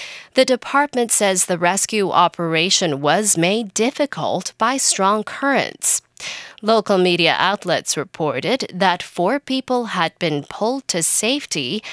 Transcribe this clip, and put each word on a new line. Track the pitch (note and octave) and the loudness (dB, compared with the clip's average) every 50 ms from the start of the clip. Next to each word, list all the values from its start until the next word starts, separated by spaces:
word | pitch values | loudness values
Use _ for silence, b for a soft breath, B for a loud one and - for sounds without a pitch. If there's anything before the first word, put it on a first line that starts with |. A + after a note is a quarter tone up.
| B B B B B B B | B B B B B B B
The | C4 C4 | 2 4
department | - B3+ A#3 - - - C#4 D4 C#4+ - B3 A#3+ A3+ | 4 2 -2 -2 0 2 2 2 2 0 -2 0 2
says | - - G#3 G3 F#3+ F3+ - | 2 2 2 2 2 2 0
the | - F#3 E3 | 0 0 0
rescue | F3 F3 F#3+ G3 - - A3 G#3+ G3 F3 | 2 2 2 0 -2 -2 0 0 0 2
operation | - - F3+ E3 - - F3 E3 D#3+ D#3+ E3 F#3+ - - F#3+ E3 C#3+ C#3 | 4 4 4 2 2 -2 -4 -2 0 0 0 2 2 2 0 0 0 0
was | C#3+ D3 D#3+ F#3+ G#3+ G3+ - | 2 2 2 2 2 2 2
made | E3 E3 F3+ G3+ A3+ A#3+ F#3+ - | 2 2 2 2 0 -2 -4 -2
difficult | - A3 B3+ - - D4 - - F3 D3 G2 A2 F3 - - - | 0 0 0 0 -2 -2 -4 -4 -4 -4 -2 -2 -4 -6 -6 -4
by | - A3 A#3 C4+ C4+ | -2 0 0 0 0
strong | - - - - F#3+ G3 G#3 G#3+ G3+ | 0 0 0 2 2 2 2 0 -2
currents. | - - - - C#4 C#4 G#3+ - - - - - - - - - _ _ - B B B B B B B B | -6 -6 -4 0 0 2 2 0 -2 -4 -4 -2 -2 -2 -2 -4 _ _ -14 B B B B B B B B
Local | - G#3 A3+ A3 G3 - G3+ | 0 2 2 4 4 4 4
media | F#3 F3+ F3+ F3 E3+ E3 D#3+ C#3 - | 4 4 4 4 4 4 4 4 4
outlets | D3 F3+ G3+ - - F3+ D#3+ A#2+ - - - D#3+ | 2 0 0 0 -2 -2 -2 -2 -2 -2 -4 -4
reported | C#3 - - - D#3+ D3+ A#2+ B2+ C3+ F3 B3 C4+ - - | -6 -6 -6 -4 -4 -2 -2 -2 -2 -2 -2 -2 -4 -6
that | - F3+ G3 F#3 F3 F3+ | -2 0 2 2 2 0
four | - - - - F3 F#3+ C4 C#4+ | -4 -8 -4 -2 -2 0 0 -2
people | - - C4 C4 - - B3+ B3 A#3+ | -4 -4 -4 -4 -2 -2 -2 -2 -2
had | G#3 F3+ F#3 E3 D#3+ - - | -2 -2 -2 -2 -2 -2 -4
been | F#3 E3 D3+ C#3+ C#3 | -4 -2 -2 -2 -4
pulled | - - - G3+ A3+ B3+ C#4 - - | -6 -6 -4 -2 -2 -2 -4 -4 -4
to | - F3 | -4 -2
safety | D#3+ - - - - A3 C4+ D4 - - - E3 C3 B2 A#2+ G#3+ B B | -2 0 0 0 0 0 -2 -2 -4 -6 -6 -6 -4 -4 -6 -6 B B